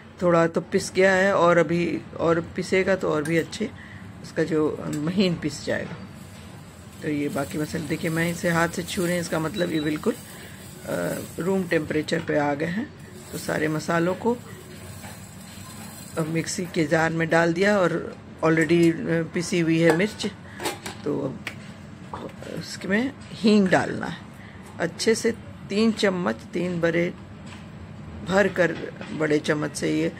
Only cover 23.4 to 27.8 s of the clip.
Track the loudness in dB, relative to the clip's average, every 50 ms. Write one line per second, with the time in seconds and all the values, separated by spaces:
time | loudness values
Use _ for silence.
23.4 | 6 6 8 8 8 6 6 4 4 0 -2 -4 -4 -6 -6 -8 -12 -16 -18 -18
24.4 | -18 -18 -18 -18 -18 -14 -6 -4 -4 -4 -4 0 2 2 2 4 2 0 0 -2
25.4 | -8 -14 -14 -14 -8 -2 2 4 4 4 4 4 2 2 2 2 0 0 -2 -2
26.4 | -8 -6 -4 -2 -2 -2 0 2 2 2 4 2 2 0 -2 -6 -14 -16 -16 -16
27.4 | -14 -14 -14 -14 -14 -16 -14 -14